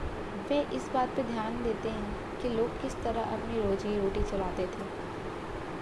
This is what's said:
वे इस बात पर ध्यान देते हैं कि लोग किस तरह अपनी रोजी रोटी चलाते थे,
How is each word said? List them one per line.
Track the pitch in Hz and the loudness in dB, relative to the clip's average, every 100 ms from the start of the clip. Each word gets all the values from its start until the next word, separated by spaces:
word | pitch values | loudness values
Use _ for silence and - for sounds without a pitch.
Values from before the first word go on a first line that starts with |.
| - - - 208 196 | -2 -2 -4 -4 2
वे | 285 285 262 | 2 2 0
इस | - | 0
बात | 262 254 | 2 2
पर | - | 2
ध्यान | 233 233 220 240 | 0 0 0 0
देते | 240 208 220 | 0 0 0
हैं | 220 202 - - - | -2 -2 -4 -4 -2
कि | 247 | 0
लोग | 226 233 - | 2 2 2
किस | 269 - | -2 0
तरह | 233 226 | 0 0
अपनी | 220 220 214 226 | 0 0 0 2
रोजी | 208 196 208 208 | 4 2 2 2
रोटी | 196 196 | 4 4
चलाते | 208 196 185 180 180 | 2 2 0 0 -2
थे, | - 196 - - - - - - - - - | -2 -4 -4 -6 -6 -6 -6 -6 -6 -4 -6